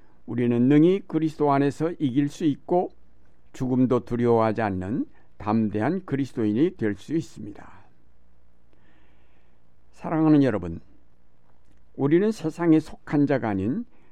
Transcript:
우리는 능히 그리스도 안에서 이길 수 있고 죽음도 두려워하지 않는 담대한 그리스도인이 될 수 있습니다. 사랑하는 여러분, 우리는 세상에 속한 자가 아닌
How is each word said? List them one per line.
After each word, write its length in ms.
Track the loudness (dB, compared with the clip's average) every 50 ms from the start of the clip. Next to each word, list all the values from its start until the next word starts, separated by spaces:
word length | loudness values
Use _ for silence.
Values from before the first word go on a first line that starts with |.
| -20 -20 -20 -18 -12
우리는 360 | -8 -4 0 0 2 4 4 4
능히 340 | 6 6 6 6 6 4 2 -2
그리스도 440 | -4 -4 -2 -2 -2 -2 0 0 2
안에서 400 | 2 2 2 0 0 -2 -4 -4 -4
이길 320 | -2 -2 -2 0 0 0 0
수 160 | -2 -2 -2
있고 460 | -2 -2 -2 -2 -2 0 0 0 -2 -6 -14 -20 -20 -20 -20 -20 -20 -20 -20 -20 -14 -10
죽음도 480 | -6 -4 0 2 2 2 2 2 0
두려워하지 600 | -2 -2 -2 0 2 4 4 4 4 2 0 0
않는 440 | -2 -2 -2 -4 -4 -4 -4 -6 -6 -8 -10 -18 -20 -20 -16
담대한 680 | -8 -4 0 0 2 2 0 0 -2 -2 -2 -2 -4 -4
그리스도인이 680 | -4 -4 -4 -4 -4 -4 -2 0 0 2 2 0 0 0
될 180 | -2 -4 -4 -4
수 200 | -4 -8 -6 -6
있습니다. 640 | -6 -6 -6 -12 -16 -16 -16 -16 -16 -18 -20 -20 -20 -20 -20 -20 -20 -20 -20 -20 -20 -20 -20 -20 -20 -20 -20 -20 -20 -20 -20 -20 -20 -20 -20 -20 -20 -20 -20 -20 -20 -20 -20 -20 -20 -20 -20 -20 -20 -20 -20 -20 -20 -20 -20
사랑하는 520 | -18 -14 -8 -4 0 2 4 6 6 6 6
여러분, 360 | 4 2 -2 -4 -6 -8 -10 -12 -16 -20 -20 -20 -20 -20 -20 -20 -20 -20 -20 -20 -20 -20 -20 -20 -20 -20 -20 -20 -12 -6
우리는 360 | -2 0 4 4 4 4 2
세상에 480 | -2 -2 -6 -6 -4 0 4 4 4 4
속한 460 | 2 -2 -10 -16 -8 -2 0 2 2
자가 240 | 2 2 0 0 -2
아닌 360 | -2 -2 -2 -2 -4 -4 -6 -10 -14 -20 -20 -20